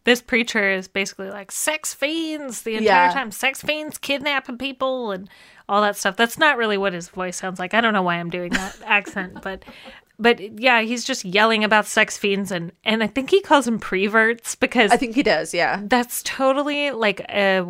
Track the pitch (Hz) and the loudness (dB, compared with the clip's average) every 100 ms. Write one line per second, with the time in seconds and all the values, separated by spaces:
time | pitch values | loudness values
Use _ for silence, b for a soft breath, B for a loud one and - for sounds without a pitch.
0 | - 240 - 233 226 226 202 190 190 - | 0 0 0 -2 0 0 0 0 -4 -6
1 | 190 - 190 202 196 - - 302 - - | -6 -6 -12 -12 -12 -6 -4 -4 -6 -6
2 | 277 320 320 311 285 220 - 220 214 185 | -4 -4 -4 -6 -8 -10 -6 0 4 6
3 | 180 180 240 - 262 269 - 302 302 - | 4 2 -4 -2 -2 -2 -4 -4 -6 -8
4 | - 277 294 277 262 240 269 262 262 254 | -4 -2 -2 -4 -4 -8 -8 -4 -4 -4
5 | 233 190 190 B B B B 202 208 202 | -6 -8 -10 B B B B 2 2 0
6 | 202 185 233 - 311 262 226 202 196 175 | -2 0 0 2 2 2 0 0 -2 -4
7 | 170 - 185 180 190 185 185 214 233 208 | -8 -8 -8 -6 -8 -6 -2 2 2 2
8 | 180 170 170 180 175 214 190 - 220 208 | 0 -2 -4 -6 -4 -4 -6 -8 0 0
9 | 196 208 185 196 190 190 - B B B | 0 -8 -8 -10 -10 -12 -14 B B B
10 | B - 226 233 196 214 254 240 220 240 | B 0 2 2 -2 -2 2 4 2 -2
11 | 233 262 190 185 220 220 214 214 208 - | -4 -6 -2 4 4 4 4 2 2 2
12 | 214 - 208 196 196 185 170 - - 220 | 2 0 -2 -2 -2 -6 -8 -8 -2 0
13 | 214 214 269 392 381 302 240 220 - 185 | 0 -2 2 2 6 4 4 -2 -2 0
14 | 202 220 220 233 - - - 240 214 240 | 2 4 2 0 -6 -4 0 4 4 4
15 | 247 226 269 160 160 170 156 165 202 247 | 2 0 2 2 0 0 0 0 2 2
16 | 240 - - - 262 269 285 294 285 233 | 2 -4 -8 0 2 2 0 -2 -2 0
17 | 220 190 - 202 196 190 | 0 -2 -4 0 2 2